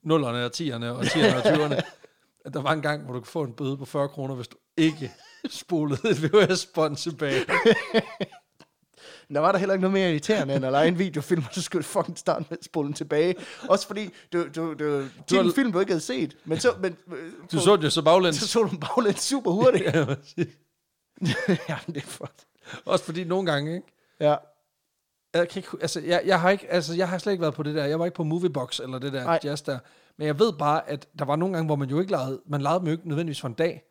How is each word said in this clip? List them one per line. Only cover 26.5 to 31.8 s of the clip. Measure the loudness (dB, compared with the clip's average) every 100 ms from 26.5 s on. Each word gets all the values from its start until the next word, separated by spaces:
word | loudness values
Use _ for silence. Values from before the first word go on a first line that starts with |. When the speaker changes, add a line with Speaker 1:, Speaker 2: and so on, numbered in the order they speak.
Speaker 1:
ikke, | 2 0
altså, | -2 0
jeg | -2 -2
har | -2
slet | -2
ikke | 0
været | -2
på | -2
det | -4
der. | -2
Jeg | -2 -2
var |
ikke | -2
på | -2
Moviebox | -2 0 0 -2 -6 -8
eller | -8 -8
det | -6
der | -4
Speaker 2:
Nej. | 0 0
Speaker 1:
jazz | 0 -6
der. | -6 -8 -10 _ _ -6
Men | -4
jeg | 2
ved | 2 2
bare, | 0 0 -2
at | -10 -10 -8
der |
var | -2 0
nogle | 0
gange, | -2 0
hvor |
man | 0